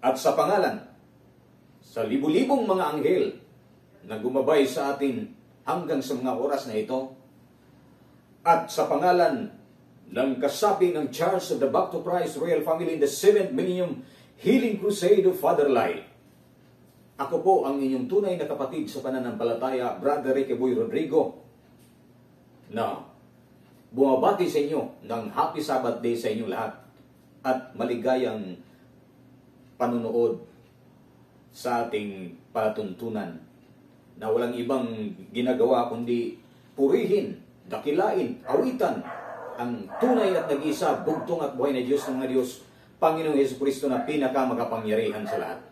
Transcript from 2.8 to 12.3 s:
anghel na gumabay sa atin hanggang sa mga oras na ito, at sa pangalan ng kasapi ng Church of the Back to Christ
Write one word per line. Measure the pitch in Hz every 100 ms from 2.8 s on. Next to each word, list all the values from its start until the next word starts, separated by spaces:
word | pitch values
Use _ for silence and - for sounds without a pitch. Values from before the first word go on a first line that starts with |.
| 165
anghel | 151 143 185 - - - - _ _ _ -
na | 92 110
gumabay | 113 131 131 156 135
sa | - 139 139
atin | 139 113 107 - _ _
hanggang | - 135 139 143
sa | 131 131
mga | 127
oras | 120 135 139 127
na |
ito, | 107 104 131 131 - - - - _ _ - - - - - _ -
at | - 165 -
sa | - 139
pangalan | 139 180 180 170 120 107 - - _ _ - -
ng | 98 135 127
kasapi | 139 - 208 190 180
ng | 151 139
Church | - 170 185 -
of | 143
the | 135
Back | - -
to | 165
Christ | 165 175 156